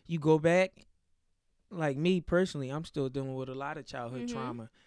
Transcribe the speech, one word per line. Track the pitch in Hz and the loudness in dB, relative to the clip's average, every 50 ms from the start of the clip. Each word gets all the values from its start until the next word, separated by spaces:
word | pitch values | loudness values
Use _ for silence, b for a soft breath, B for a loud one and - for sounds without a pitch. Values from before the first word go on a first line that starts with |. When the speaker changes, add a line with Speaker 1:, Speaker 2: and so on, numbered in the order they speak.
| b | b
Speaker 1:
you | - 170 165 | -6 -4 0
go | 143 160 156 160 | 4 6 6 6
back, | 151 165 170 185 185 185 _ - - _ _ _ _ _ _ _ _ _ _ _ _ _ _ _ _ - | 6 4 4 4 4 2 _ -12 -20 _ _ _ _ _ _ _ _ _ _ _ _ _ _ _ _ -10
like, | 214 175 160 147 135 | -6 -2 -2 0 0
me | 135 156 180 190 180 | 2 2 4 4 2
personally, | 156 - 175 175 190 180 - 147 135 127 | 2 2 2 2 2 2 -2 -6 -6 -6
I'm | 139 151 165 | -6 -8 -8
still | - - 151 135 135 | -6 -4 -2 -2 -2
dealing | 131 139 135 135 131 | -2 -4 -4 -4 -4
with | 131 131 131 | -6 -6 -6
a | 131 | -8
lot | 135 139 143 156 | -8 -8 -8 -8
of | 156 123 | -10 -10
childhood | - - 131 120 117 127 127 240 | -10 -10 -8 -8 -6 -6 -6 -6
Speaker 2:
Mm-hmm. | 240 240 | -6 -6
Speaker 1:
trauma. | 131 127 127 120 117 113 113 b b b | -6 -6 -6 -8 -8 -10 -14 b b b